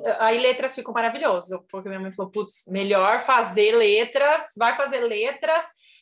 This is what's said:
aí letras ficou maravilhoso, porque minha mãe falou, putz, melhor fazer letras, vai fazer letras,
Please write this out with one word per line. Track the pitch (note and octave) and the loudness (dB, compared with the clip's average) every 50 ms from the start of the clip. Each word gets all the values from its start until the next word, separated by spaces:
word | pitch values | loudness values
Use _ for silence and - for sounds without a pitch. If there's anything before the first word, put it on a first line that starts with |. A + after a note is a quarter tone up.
| - A#3 G#3+ - | -4 -2 0 2
aí | A3 A3 A#3 A#3+ | 2 2 2 4
letras | B3+ B3+ B3+ B3+ - C4 - | 2 2 2 0 -2 -6 -6
ficou | - A#3 A#3+ A3+ | -8 -12 -6 -4
maravilhoso, | A#3 A3+ A#3 A#3 C#4 E4+ C4+ G3 F3+ F3 F3+ F#3 F#3 - _ | -2 -2 -2 -2 -2 0 0 0 -2 -4 -6 -10 -12 -10 _
porque | - F#3+ F#3 G3+ | -14 -12 -10 -10
minha | F#3+ F#3+ | -10 -10
mãe | F#3+ F#3+ | -10 -10
falou, | F#3+ - F#3+ F#3+ - | -10 -10 -10 -8 -6
putz, | G#3 G3 F#3+ - - - - | -8 -8 -8 -12 -16 -12 -8
melhor | F#3 F#3+ G3 G3+ G3+ F#3+ F#3 G3+ A3+ B3 | -6 -4 0 2 2 4 4 4 2 2
fazer | - - C4 A#3+ A#3 F#3+ F#3 G#3+ G#3 G#3+ A3+ | 2 2 2 2 2 2 2 2 4 4 4
letras, | A#3 A3 G#3 G3+ G#3+ A#3 A3+ - C4+ C#4 C#4+ D#4 D#4+ D#4 - - | 4 4 4 4 2 2 0 0 2 2 2 2 0 -2 -6 -4
vai | G#3 A#3 A#3 B3+ | 0 0 0 0
fazer | C4+ C#4 C4 C4+ B3 | 0 -2 -4 -2 -4
letras, | A#3+ A#3 G#3+ G#3 A3 C4 C4+ - D#4+ D#4 D#4+ E4+ E4 - - _ _ _ - _ | -2 -2 -2 -2 -4 -4 -4 -4 -2 0 0 0 -2 -6 -12 _ _ _ -20 _